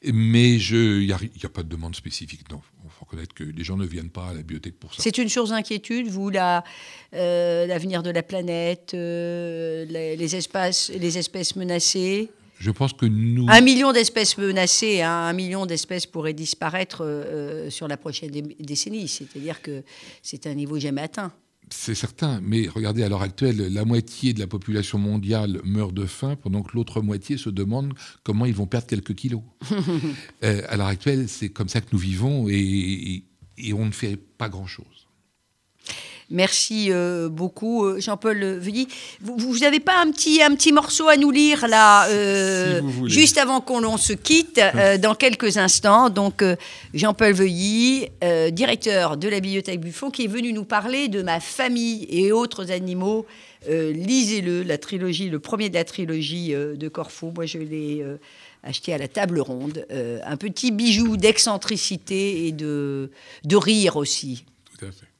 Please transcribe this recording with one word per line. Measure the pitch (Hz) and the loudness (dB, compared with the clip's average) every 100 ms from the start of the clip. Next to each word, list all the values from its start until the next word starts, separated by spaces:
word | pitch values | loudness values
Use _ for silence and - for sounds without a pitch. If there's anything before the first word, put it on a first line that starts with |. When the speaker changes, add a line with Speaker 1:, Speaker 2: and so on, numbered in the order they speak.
| 147 | 0
Speaker 1:
Mais | 113 113 117 123 117 | 2 4 6 8 6
je, | 95 113 113 101 | 4 2 4 4
il | 98 | 2
y | |
a, | 95 104 | 0 -4
il | - | -10
y | 98 | -12
a | |
pas | - | -10
de | 80 | -8
demande | 82 82 82 | -8 -10 -10
spécifique. | - - 76 78 - | -12 -12 -12 -18 -16
Non, | 71 _ _ | -18 _ _
il | 78 | -20
faut | - | -20
reconnaître | - 82 80 | -16 -14 -14
que | - | -12
les | 76 80 | -12 -10
gens | 82 95 | -6 -4
ne | |
viennent | 95 85 80 | -4 -6 -10
pas | 90 90 | -12 -12
à | |
la | 85 | -12
bibliothèque | 82 78 87 - | -10 -12 -12 -18
pour | - | -20
ça. | - | -6
Speaker 2:
C'est | - 220 | -4 -2
une | 233 | -2
source | 247 220 | -2 -2
d'inquiétude, | 220 214 208 - 233 233 | -4 -6 -8 -6 -6 -6
vous, | 190 196 | -6 -4
la, | 196 180 175 175 - - - _ | -2 0 0 -2 -20 -20 -20 _
euh, | - 175 175 175 170 175 | -4 -2 0 0 0 0
l'avenir | 175 185 180 | -2 -4 -4
de | 170 | -2
la | 175 | -4
planète, | 165 190 175 170 170 175 - | -4 -8 -6 -4 -4 -6 -8
euh, | 180 170 170 170 175 170 165 165 160 160 | -8 -6 -6 -6 -6 -8 -6 -6 -6 -8
les, | 165 160 | -8 -6
les | 160 165 185 | -4 -4 -4
espaces, | 165 196 185 185 - | -4 -2 0 0 -2
les | 185 175 170 | -4 -4 -2
espèces | 175 190 180 190 | -6 -6 -6 -4
menacées ? | 180 175 - 196 185 196 220 _ _ _ | -4 0 0 0 -2 -2 -4 _ _ _
Speaker 1:
Je | 95 | -4
pense | 107 135 | 0 -2
que | - 113 | 2 2
nous | 107 113 120 120 | 2 2 2 8
Speaker 2:
Un | 220 | 10
million | 254 262 269 | 10 6 4
d'espèces | 240 226 226 202 - | 4 2 0 0 0
menacées, | 196 190 180 - 220 196 | 0 0 2 2 2 0
hein, | 165 170 170 | 0 0 -2
un | |
million | 180 180 190 185 | -4 -4 -6 -4
d'espèces | 165 - 180 - | -6 -6 -8 -8
pourraient | 165 156 | -6 -6
disparaître, | 151 160 - 165 180 185 - | -6 -8 -6 -4 -4 -6 -6
euh, | 160 147 143 156 143 156 151 | -8 -6 -6 -8 -8 -10 -10
sur | - 156 | -10 -8
la | 143 | -8
prochaine | 160 - 156 | -8 -10 -10
dé-, | 143 147 - | -10 -12 -14
décennie. | 147 143 - 214 175 | -10 -8 -6 -8 -8
C'est-à-dire | - 139 143 147 156 | -10 -12 -12 -12 -10
que | - 139 131 - - - | -12 -12 -14 -20 -20 -20
c'est | - 143 156 | -16 -12 -10
un | |
niveau | 143 143 151 | -8 -6 -4
jamais | 143 139 | -4 -6
atteint. | 156 - 190 _ _ _ _ | -6 -10 -12 _ _ _ _
Speaker 1:
C'est | - - | -12 -8
certain, | 107 - - 160 117 | -6 -6 -4 -4 -2
mais | 95 113 110 | -2 0 0
regardez, | 113 107 107 | -4 -2 0
à | 104 | 0
l'heure | 98 | 0
actuelle, | 98 - 135 110 95 | -4 -2 0 0 -2
la | 98 110 | -2 0
moitié | 117 117 - 131 | 0 -2 -4 -2
de | 110 | -2
la | 98 | -4
population | 104 95 107 101 104 | -6 -4 -4 -2 -2
mondiale | 101 107 101 110 104 92 | -2 -2 0 -2 0 -4
meurt | 85 104 104 | -4 -2 -2
de | 92 | -4
faim, | 95 - 135 143 | -6 -6 -6 -6
pendant | 101 101 | -4 -4
que | 98 120 | -4 -6
l'autre | 113 113 | -4 -2
moitié | 104 101 - 143 | -2 -4 -6 -6
se | 113 | -6
demande | 98 98 120 139 135 - - | -4 -4 -4 -4 -8 -16 -14
comment | - 107 | -4 0
ils | 123 | 0
vont | 104 98 | 0 -2
perdre | 123 117 | -4 -2
quelques | 104 - | -6 -4
kilos. | 101 131 117 110 _ 131 | -6 -6 -6 -10 _ -6
Speaker 2:
<laughs> | 208 170 165 151 135 - _ | -4 -2 -2 -4 -8 -14 _
Speaker 1:
Euh, | 107 101 - | 0 0 -2
à | 104 | -2
l'heure | 98 | -2
actuelle, | 95 - 135 120 | 0 0 0 -2
c'est | - 104 | -4 -8
comme | - 95 | -4 -4
ça | 117 | -2
que | - | -2
nous | 101 | -2
vivons | 92 92 127 143 107 | -2 -2 -2 0 0
et, | 101 | 2
et, | 98 98 92 95 85 92 - _ - - 113 | 2 0 -2 -4 -6 -10 -12 _ -20 -14 -6
et | |
on | 101 110 | -4 -4
ne | |
fait | 107 113 101 | -4 -6 -8
pas | - _ 113 | -12 _ -10
grand-chose. | 92 95 - - _ _ _ _ _ _ _ _ _ - - - - _ | -8 -14 -16 -20 _ _ _ _ _ _ _ _ _ -14 -14 -14 -20 _
Speaker 2:
Merci, | 170 190 - - 220 202 | 0 2 2 0 0 0
euh, | 180 175 175 165 | 2 0 -2 -4
beaucoup, | 156 175 - 220 233 | -4 -8 -6 -4 0
euh, | 202 190 | 0 0
Jean-Paul | 196 202 220 214 196 185 | -4 -4 -2 -2 -2 -4
Vuilly. | 180 214 254 - - - | -4 -4 -4 -6 -18 -14
Vous, | 202 240 | -8 -4
vous | 247 233 | -2 2
avez | 285 302 | 4 4
pas | 311 370 | 4 4
un | 339 | 4
petit, | 302 - 311 | 2 4 8
un | 294 | 8
petit | 285 320 | 8 6
morceau | 294 294 - 311 | 6 4 2 6
à | 294 | 6
nous | 285 | 6
lire, | 269 302 294 233 | 6 6 4 4
là, | 220 214 202 190 | 8 10 10 8
Speaker 1:
Si, | |
Speaker 2:
euh, | 208 202 196 190 190 185 170 | 4 2 2 2 2 2 2
Speaker 1:
si | |
vous | 143 | 0
voulez. | 123 127 | -2 2
Speaker 2:
juste | 110 311 294 | 6 6 6
avant | 254 262 | 4 2
qu'on, | 262 247 | 0 0
on | 226 220 | 0 0
se | - | 0
quitte, | 208 - 311 330 - 196 | 0 4 4 4 4 4
euh, | 220 196 196 | 6 6 6
Speaker 1:
<laughs> | |
Speaker 2:
dans | 214 | 4
quelques | 214 262 226 220 208 | 4 2 4 0 2
instants. | 185 - 208 214 254 | 4 4 6 8 6
Donc, | 196 202 - | 4 0 2
euh, | 190 175 - - - | 2 2 -4 -18 -8
Jean-Paul | 156 214 208 220 | 0 0 4 4
Vuilly, | 190 190 175 196 220 247 269 233 - | 6 4 2 0 4 4 4 -2 -2
euh, | 180 170 160 | 0 2 2
directeur | 165 262 226 220 196 170 147 | 2 0 0 2 2 2 0
de | 190 | -2
la | 202 | -2
bibliothèque | 190 196 190 175 | -2 -4 -4 -8
Buffon, | 170 165 277 | -8 -8 -8
qui | 262 | -4
est | 226 | -4
venu | 226 240 | -2 -4
nous | 220 | -4
parler | 202 208 208 262 277 | -2 -2 -2 -2 -2
de | 202 | -2
Ma | 180 165 | -2 -4
famille | 165 - 254 240 233 220 185 | -4 -4 -2 0 -2 -4 -4
et | 170 196 | 0 2
autres | 220 240 - 180 | 2 0 -6 -6
animaux. | 180 185 180 185 220 220 - - _ - | -6 -4 -4 -2 -4 -6 -18 -20 _ -4
Euh, | 160 156 | -2 0
lisez-le, | 156 190 262 220 214 175 175 | -4 0 2 2 0 -2 -2
la | 180 - | -2 -4
trilogie, | - 196 180 165 190 | -4 -4 -4 -2 -4
le | 156 | -6
premier | - 220 208 | -6 -4 -2
de | |
la | 170 | -2
trilogie, | 165 - 170 160 147 175 170 | -4 -6 -4 -4 -4 -6 -4
euh, | 143 147 147 | -4 -4 -6
de | 156 | -10
Corfou. | 156 156 - 165 | -8 -12 -10 -12
Moi, | 165 | -8
je | 165 165 | -8 -8
l'ai, | 156 156 151 147 | -8 -8 -6 -6
euh, | 139 143 - - - _ | -8 -12 -16 -20 -20 _
acheté | - 135 - | -12 -10 -6
à | 156 | -6
la | 139 | -4
table | - 196 170 | -2 0 0
ronde. | 131 127 143 156 - | -2 -4 -8 -10 -10
Euh, | 131 120 117 | -8 -6 -6
un | - 156 | -8 -8
petit | 202 185 247 | -8 -2 -2
bijou | 208 233 208 233 214 | 2 4 4 4 4
d'excentricité | 208 220 - 202 - 214 - 185 - 190 196 180 165 | 4 4 2 0 -2 -4 -4 -6 -4 -2 -2 -2 -4
et | |
de, | 156 151 147 143 139 135 - - - | -4 -4 -4 -4 -6 -8 -12 -20 -10
de | 147 202 | 2 4
rire | - 220 185 156 | 4 4 4 2
aussi. | 143 - 139 123 _ _ _ - | -2 -4 -6 -10 _ _ _ -18
Speaker 1:
Tout | 98 | -16
à | |
fait. | 95 - | -16 -20